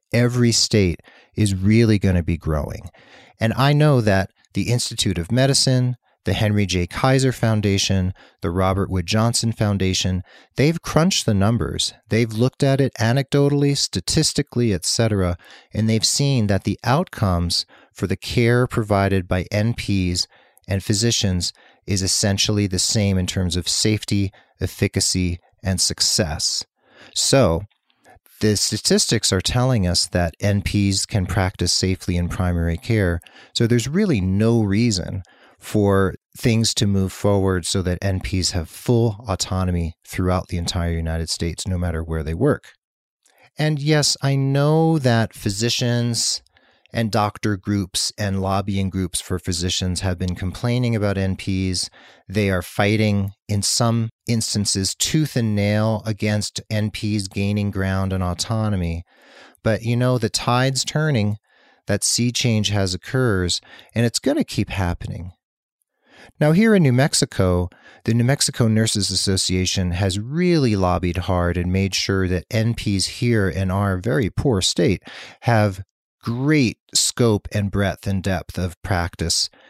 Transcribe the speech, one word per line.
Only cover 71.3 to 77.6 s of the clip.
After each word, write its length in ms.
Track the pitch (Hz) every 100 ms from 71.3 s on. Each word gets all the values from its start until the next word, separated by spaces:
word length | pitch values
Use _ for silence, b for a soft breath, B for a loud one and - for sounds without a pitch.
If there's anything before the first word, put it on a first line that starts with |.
| 90 87 87
and 140 | 87
made 220 | 95 98
sure 340 | - - 98 92
that 180 | 90 -
N 240 | 113 110
Ps 320 | 113 110 98 -
here 420 | - 120 113 95
in 220 | 90 95
our 280 | 95 101 92
very 340 | 98 147 98
poor 300 | - 147 101
state 420 | - - 160 90 B B B B
have 420 | - 113 107 95 - _ _ _
great 540 | - 117 139 156 120 - _ -
scope 520 | - - 120 104 -
and 180 | 104